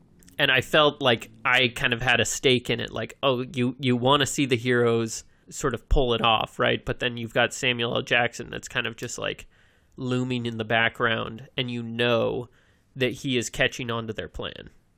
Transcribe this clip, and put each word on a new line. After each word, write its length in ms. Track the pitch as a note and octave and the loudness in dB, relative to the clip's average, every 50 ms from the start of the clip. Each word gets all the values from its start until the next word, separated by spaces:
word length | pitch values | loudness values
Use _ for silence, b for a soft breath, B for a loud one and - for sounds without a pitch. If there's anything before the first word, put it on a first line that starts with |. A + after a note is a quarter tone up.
| _ _ _ _ - - - - | _ _ _ _ -20 -14 -2 0
And 120 | D3 C3+ | 2 4
I 120 | C3 B2+ | 4 2
felt 380 | B2 - - D#3 D3+ D3 D3 - | 2 2 4 6 6 4 4 4
like 300 | C#3+ B2+ A#2+ A2 - - - - - | 4 4 4 2 0 -12 -20 -4 0
I 240 | C3+ B2 B2+ B2+ B2 | 2 4 4 4 2
kind 240 | A#2+ - C#3 B2+ | 2 0 -2 0
of 100 | B2 A#2 | 0 0
had 160 | A#2+ B2+ A#2+ A#2 | 2 2 2 2
a 40 | A2 | 2
stake 440 | - - - - C3+ B2+ B2 A#2+ - | 0 -2 0 4 4 4 4 2 -2
in 120 | A#2+ A2+ | -4 -4
it. 100 | A#2 G#2 | -4 -8
Like, 240 | - A#2 A2+ A2+ - - | -6 -8 -8 -8 -8 -2
"Oh, 220 | - C#3 B2+ A#2+ B2+ B2 G2 | 0 0 0 0 -4 -6 -2
you, 220 | B2 B2 B2+ B2 - | -2 -2 -2 -2 -2
you 160 | C#3+ B2+ B2 | 0 0 0
wanna 300 | A#2+ A#2+ C3 C#3+ C#3+ C#3 | 2 4 4 4 4 2
see 200 | C3 - - C#3+ | 0 0 -2 0
the 100 | B2 C3 | 2 0
heroes 640 | A2+ A2+ B2+ B2 A#2+ A#2+ A#2 A#2 A#2 A2+ A2+ - - - b b b b b | 0 2 2 2 4 4 4 2 2 0 -2 -6 -10 -12 b b b b b
sort 260 | - - - A2+ A2+ | -12 -6 -4 -4 -4
of 140 | G#2+ - _ | -4 -2 _
pull 240 | - D3+ C3 A#2+ | 2 2 4 2
it 80 | A#2 A#2 | 2 2
off, 360 | A#2 A#2 A2 A2 - - - - | 4 4 4 2 0 -4 -2 0
right?" 260 | A#2+ B2 A#2+ A#2+ - | 2 2 2 0 -2
But 140 | - A#2+ - | -6 -6 -4
then 180 | C3 B2 A#2+ | -4 -4 -4
you've 160 | A#2+ A#2 G#2+ - | -4 -8 -2 2
got 200 | B2+ A#2+ A2+ - | 2 2 2 0
Samuel 400 | - - B2+ A#2+ A#2+ A#2 A#2 B2+ | -2 -2 0 0 0 -2 -2 -2
L. 80 | B2 | -4
Jackson 480 | B2+ - C3 A#2+ A#2+ A#2 - - A#2 A#2 | -2 0 0 2 2 0 -2 -8 -12 -10
that's 160 | - - - - | -12 -12 -12 -6
kind 180 | - B2+ A#2+ | -6 -6 -6
of 100 | A2+ A2+ | -6 -8
just, 200 | - B2+ A#2 - | -8 -12 -12 -8
like, 300 | - G#2+ G2 - - - b b b b b b b b b b | -6 -6 -6 -6 -8 -12 b b b b b b b b b b
looming 480 | - C3+ B2 B2+ B2+ B2+ B2+ B2+ B2 A#2 | -10 -6 -2 -2 -2 -2 -2 -4 -4 -4
in 120 | A#2 A#2 A2+ | -6 -6 -6
the 60 | A2+ | -4
background, 840 | G#2+ A#2 A2+ A#2 A2+ - - A#2+ A#2 A2+ A2+ A2 A#2 A#2 A2+ C3+ - _ | 0 2 2 2 2 0 0 0 0 0 0 -2 -6 -10 -14 -16 -10 _
and 140 | - B2+ B2 | -6 -6 -4
you 120 | A#2+ A#2+ A#2 | -6 -8 -8
know 640 | A2+ A#2 A#2 A#2+ A#2+ A#2+ A2+ A2 A2+ A2 A#2 A#2 - b b b b b b b b _ | -8 -2 0 2 2 2 2 2 0 -2 -4 -8 -10 b b b b b b b b _
that 160 | C3 B2+ B2 | -2 -2 -2
he 260 | B2+ - - C#3 B2+ A#2+ | -2 -4 -4 -2 -2 -2
is 100 | A2 - | -2 -4
catching 420 | - - C3+ B2 - - B2+ A#2 | -2 0 0 0 0 -4 -6 -6
on 140 | A#2 A#2 A2+ A2 | -4 -6 -6 -6
to 40 | |
their 160 | G#2+ - F2 - | -8 -8 -10 -10
plan, 420 | - - A2+ E2+ - - G#1 - - _ _ _ _ | -10 -10 -10 -10 -10 -12 -18 -18 -20 _ _ _ _